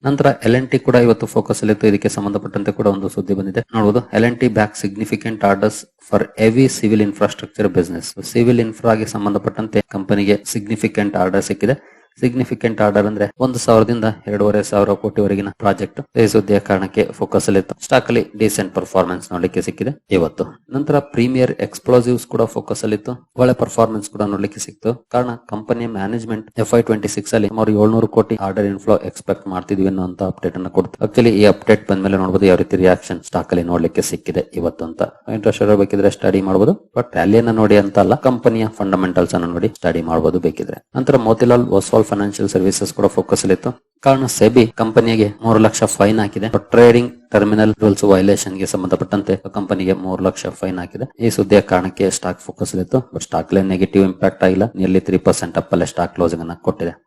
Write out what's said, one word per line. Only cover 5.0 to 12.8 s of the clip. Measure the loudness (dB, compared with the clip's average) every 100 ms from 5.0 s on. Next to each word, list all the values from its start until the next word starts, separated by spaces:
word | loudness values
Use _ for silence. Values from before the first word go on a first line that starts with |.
| -6 -6 -6 -2 0
orders | 2 0 -4 -18 _ _
for | -4 -4 0
heavy | 0 4 2 2
civil | 0 2 0
infrastructure | 0 -4 -4 -16 -4 -2 0
business. | -2 -6 -12 -14 -6
ಸಿವಿಲ್ | 0 2 2 0
ಇನ್ಫ್ರಾಗೆ | -2 0 0 -2 -4
ಸಂಬಂಧಪಟ್ಟಂತೆ | -2 -2 -4 -6 -4 -4 -4 -8
ಕಂಪನಿಗೆ | -4 -2 0 0 -2
ಸಿಗ್ನಿಫಿಕೆಂಟ್ | -10 -6 -4 -4 -2 -4 -2
ಆರ್ಡರ್ | 0 -2 -4
ಸಿಕ್ಕಿದೆ. | -4 -2 -2 -6 _ _ _
ಸಿಗ್ನಿಫಿಕೆಂಟ್ | -4 -2 -4 -4 -4 0